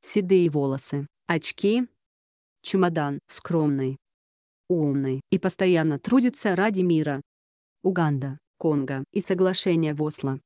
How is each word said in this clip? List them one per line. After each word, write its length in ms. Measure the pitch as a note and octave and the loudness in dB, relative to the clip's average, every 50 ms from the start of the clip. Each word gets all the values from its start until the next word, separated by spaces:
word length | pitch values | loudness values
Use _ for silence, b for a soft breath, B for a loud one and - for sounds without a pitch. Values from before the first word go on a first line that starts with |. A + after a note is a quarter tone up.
седые 480 | - - - G#3 G3 F3+ G3 F#3 F3 E3 | -14 -2 -2 -2 2 4 4 4 4 4
волосы, 580 | D3 D3+ C#3 C#3 C3+ C3+ - - - C#3+ C#3 D3 _ _ _ - | 2 0 0 0 -2 -4 -6 -6 -6 -6 -6 -8 _ _ _ -2
очки. 600 | E3+ E3 - - - - - G3+ A3 A#3+ B3+ A#3+ _ _ _ _ _ _ _ _ _ _ _ _ _ _ _ | -2 -2 -2 -6 -10 -2 0 2 2 2 0 -2 _ _ _ _ _ _ _ _ _ _ _ _ _ _ _
Чемодан 560 | - - F#3+ F#3 F3 E3 E3 D3 C#3+ C#3+ C#3+ _ _ | -2 0 2 2 2 2 0 -2 -2 -4 -6 _ _
скромный, 720 | - - _ - F3 E3 D#3 D3 C#3+ C3+ C3+ C3 C3+ - _ _ _ _ _ _ _ _ _ _ _ _ _ _ | -20 -18 _ -2 0 2 2 2 2 0 -2 -4 -4 -8 _ _ _ _ _ _ _ _ _ _ _ _ _ _
умный 520 | F3+ E3+ D#3 D3 C#3 C#3 C3+ C3+ C3 C3+ - _ | -2 0 0 0 0 0 -2 -2 -4 -4 -4 _
и 80 | - F#3 | -2 0
постоянно 580 | - F#3+ - - G3 F#3 F3+ E3 D#3+ D#3+ D3+ C#3 | 0 -2 -2 0 2 2 4 4 2 0 -2 -2
трудится 580 | _ - A#3+ C4+ A#3+ B3 A#3+ - - G#3+ F#3 | _ 2 2 4 4 2 -2 -2 -2 -2 0
ради 260 | E3+ G3 A3 G#3 F#3 | 2 0 0 0 0
мира. 400 | F#3 F3+ E3+ D#3 D#3 D3+ C#3+ C3+ - _ _ _ _ _ _ _ _ _ _ _ | 2 2 2 2 0 -2 -4 -6 -8 _ _ _ _ _ _ _ _ _ _ _
Уганда, 560 | _ F#3+ F#3+ F3 E3+ D3+ C#3+ C3+ C3 C#3 C3+ D3+ _ _ _ _ | _ -2 0 2 2 2 0 0 -4 -6 -10 -12 _ _ _ _
Конго 460 | - E3 D3+ C#3+ C3+ C3 C#3 C3+ C3+ _ | -2 0 0 0 -2 -4 -6 -8 -8 _
и 100 | _ G#3 | _ -6
соглашение 760 | F#3+ - F#3+ F3 F#3+ F#3 F#3 - - G3 E3+ E3 D#3+ D#3 D3 | -2 -2 0 2 2 2 2 0 0 2 2 2 2 0 -2
в 80 | C#3+ D3+ | -2 -4
Осло. 360 | D3+ D#3 - - C#3 C3+ C3+ _ | -4 -4 -6 -4 -4 -4 -6 _